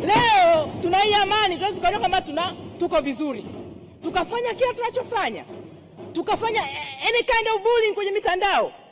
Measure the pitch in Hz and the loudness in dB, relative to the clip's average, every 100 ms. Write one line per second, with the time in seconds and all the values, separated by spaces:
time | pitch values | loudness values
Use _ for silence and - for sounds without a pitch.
0 | 320 453 480 415 339 320 302 - 359 381 | 4 4 6 6 8 6 2 -4 0 2
1 | 427 415 392 427 403 320 392 370 349 392 | 4 2 2 2 0 0 -4 0 -2 0
2 | 381 370 330 294 359 - - - 339 339 | 0 -2 -2 -6 -6 -8 -16 -6 0 0
3 | 277 262 294 247 - - - - - - | -2 -4 -6 -6 -10 -14 -14 -18 -20 -10
4 | 320 359 330 480 480 440 494 466 466 466 | -4 -4 -2 -2 -4 0 -2 0 -4 -4
5 | - 427 349 170 127 180 - - - - | -4 -2 -2 -6 -14 -18 -18 -20 -20 -18
6 | - 330 349 392 453 440 285 277 277 269 | -10 -6 -2 -2 0 -2 -4 -8 -12 -4
7 | 427 480 480 466 440 440 415 480 440 403 | 0 0 2 2 2 0 2 4 2 0
8 | 403 403 427 359 403 277 170 - - | -2 -2 0 0 2 2 0 -6 -20